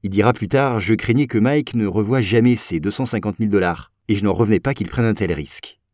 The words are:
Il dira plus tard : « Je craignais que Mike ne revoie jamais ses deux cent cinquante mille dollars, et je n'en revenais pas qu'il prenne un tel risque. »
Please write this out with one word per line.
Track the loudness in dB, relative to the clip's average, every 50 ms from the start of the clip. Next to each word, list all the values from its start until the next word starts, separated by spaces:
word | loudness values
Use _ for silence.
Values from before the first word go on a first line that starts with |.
Il | -8 -4
dira | 0 2 4 4 2
plus | 2 -2 0
tard : « | 2 2 2 2 0 -2
Je | 2 0 0
craignais | 0 0 -2 0 0 0 0
que | 2 2
Mike | 2 4 2 0 -2 -2 -2
ne | -2 -2
revoie | 0 0 0 0 2 0 0
jamais | 0 2 2 4 4 4 4
ses | 2 -2 -6 -6 -4
deux | -4 -4
cent | -4 -4 -6
cinquante | -4 -4 -4 -4 -4 -4 -2
mille | -2 0
dollars, | 2 2 2 0 -2 -4 -10 _ _ _ _ -2
et | -2
je | 0 0
n'en | 0 0
revenais | 2 2 2 2 0
pas | 0 -2 -4
qu'il | -4 -6 -6
prenne | -2 -2 0
un | 0 0
tel | 0 -2 -2
risque. » | -2 -4 -6 -10 -12 -16 -16 -18 -20 _ _ _